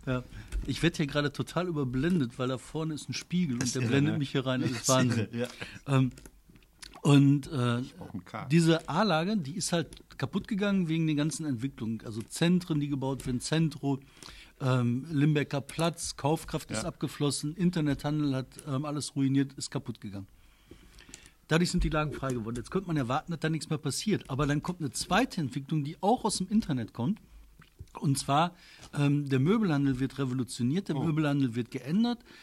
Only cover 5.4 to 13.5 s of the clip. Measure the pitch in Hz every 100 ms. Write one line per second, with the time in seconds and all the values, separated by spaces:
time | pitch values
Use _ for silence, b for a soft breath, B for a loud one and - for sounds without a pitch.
5.4 | 120 B B B - 135 131 - - -
6.4 | _ - _ - - - 143 143 139 143
7.4 | 143 151 123 120 131 - - 95 - 110
8.4 | 98 165 165 160 - 151 214 156 180 220
9.4 | 135 175 - 170 147 - - - - 196
10.4 | - 196 202 196 165 165 160 147 156 -
11.4 | 156 117 139 - 113 110 120 110 110 -
12.4 | 170 180 175 151 147 139 131 131 139 123
13.4 | -